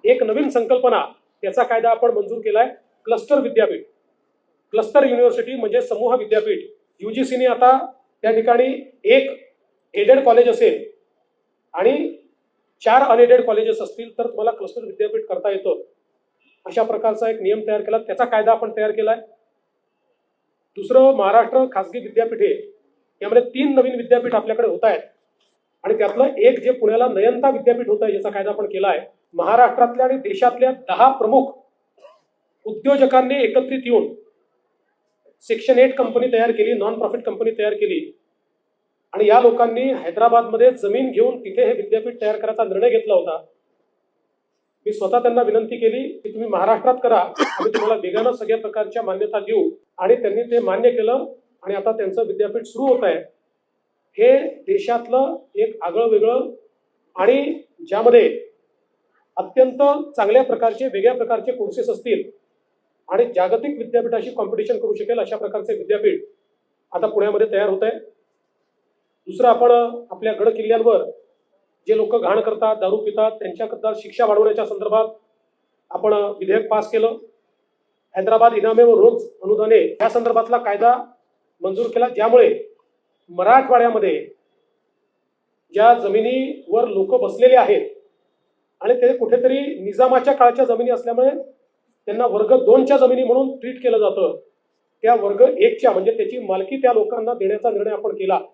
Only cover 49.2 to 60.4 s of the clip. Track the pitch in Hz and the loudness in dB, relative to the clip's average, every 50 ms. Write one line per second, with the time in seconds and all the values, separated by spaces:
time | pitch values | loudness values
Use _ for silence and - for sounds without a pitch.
49.2 | 214 214 214 208 190 185 226 208 165 160 - - _ _ _ - 185 196 240 254 | -6 -4 -4 -6 -6 -2 0 0 0 -2 -4 -10 _ _ _ -6 0 2 2 2
50.2 | 240 202 196 220 240 240 240 240 214 190 185 202 233 240 233 233 214 220 247 269 | 2 0 -4 -4 -4 -2 -2 -2 0 0 -2 0 0 0 0 2 -2 0 0 -2
51.2 | - 285 - _ _ _ _ _ - 196 202 196 - 226 220 220 208 190 190 233 | -4 -8 -14 _ _ _ _ _ -12 -8 -8 -4 -4 -4 -4 -4 -6 -6 -4 -4
52.2 | 226 202 190 190 208 196 214 233 226 - - 226 269 277 247 - 233 185 160 165 | -4 -4 -2 -4 -4 -4 -4 -10 -10 -10 -8 -4 0 0 2 2 2 -2 -2 -2
53.2 | - - _ _ _ _ _ _ _ _ _ _ _ _ _ _ _ _ _ - | -6 -14 _ _ _ _ _ _ _ _ _ _ _ _ _ _ _ _ _ 2
54.2 | 220 247 269 277 294 - - - - - 196 196 - - 240 233 240 - 240 254 | 4 4 4 4 2 -2 -10 -12 -6 -2 -2 -2 0 -2 -4 -4 -2 0 0 0
55.2 | 269 302 330 - - _ _ 202 214 220 214 - 165 175 170 214 233 233 220 208 | 0 0 -4 -10 -14 _ _ -4 -2 -2 -4 -8 -8 -6 -2 -2 0 2 2 2
56.2 | 214 220 240 254 - - - - _ _ _ _ _ _ _ _ _ _ _ 180 | 2 2 0 0 -4 -6 -10 -18 _ _ _ _ _ _ _ _ _ _ _ -2
57.2 | 185 208 254 277 285 285 - - - _ _ _ - - 190 208 226 240 240 233 | 0 2 2 0 0 -4 -8 -10 -12 _ _ _ -10 -6 -4 0 2 6 6 6
58.2 | 196 - - - - - _ _ _ _ _ _ _ _ _ _ _ _ _ _ | 4 4 0 -6 -14 -18 _ _ _ _ _ _ _ _ _ _ _ _ _ _
59.2 | _ _ _ 180 180 - - 262 254 262 254 254 285 285 285 294 294 - - - | _ _ _ -10 -10 -6 0 0 0 0 2 0 0 2 2 0 -4 -10 -4 -4
60.2 | 214 202 220 254 | -2 2 2 2